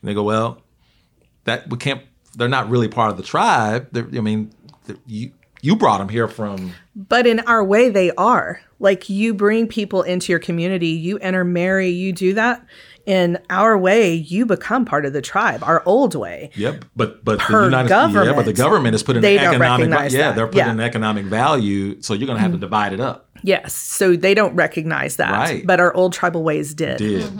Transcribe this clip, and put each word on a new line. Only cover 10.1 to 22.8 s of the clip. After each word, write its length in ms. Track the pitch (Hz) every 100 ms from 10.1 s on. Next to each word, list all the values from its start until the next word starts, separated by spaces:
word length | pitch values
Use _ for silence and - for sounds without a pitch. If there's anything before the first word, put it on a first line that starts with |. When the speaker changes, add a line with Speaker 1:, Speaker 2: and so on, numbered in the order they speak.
| 180 -
Speaker 2:
your 80 | 170
community, 480 | - 170 175 190 165
you 280 | 165 165 202
intermarry, 720 | 190 185 180 175 180 190 185
you 220 | 180 190
do 220 | 175 185
that. 300 | 202 226 233 _ - - - -
In 320 | 190 175 175 _
our 280 | 185 220 214
way, 340 | 185 214 202
you 320 | 165 156 180 240
become 380 | 175 - 240
part 200 | 233 147 143
of 60 |
the 100 | 139
tribe, 400 | 135 196 220 120
our 180 | - 160 180
old 300 | 220 262 160
way. 340 | 92 80 - -
Speaker 1:
Yep, 280 | 110 151 - 117
but, 280 | 110 -
but 140 | - 107
the 60 |
Speaker 2:
Per 200 | - 220 196
Speaker 1:
United, 220 | 131 127
yeah, 140 | 196
but 100 | 320
the 100 | -
Speaker 2:
government, 320 | 180 147 - 208
Speaker 1:
government 380 | 139 196 123 110
is 60 |
putting 180 | - 120
Speaker 2:
they 160 | 107 101
Speaker 1:
an 60 |
Speaker 2:
don't 100 | -
Speaker 1:
economic 320 | 127 123 123 -
va-, 40 |
Speaker 2:
recognize 220 | 151 139
Speaker 1:
yeah, 40 | 131 151
Speaker 2:
that. 60 | 107
Speaker 1:
they're 100 | 113
putting 100 | - 120
Speaker 2:
Yeah. 40 |
Speaker 1:
an 80 | 110
economic 440 | 117 113 110 104 98
value, 760 | 107 135 147 104 98 98 -
so 120 | -
you're 120 | 104 135
gonna 140 | 113
have 100 | 92
to 60 | 87
Speaker 2:
Mm. 40 |
Speaker 1:
divide 300 | 92 107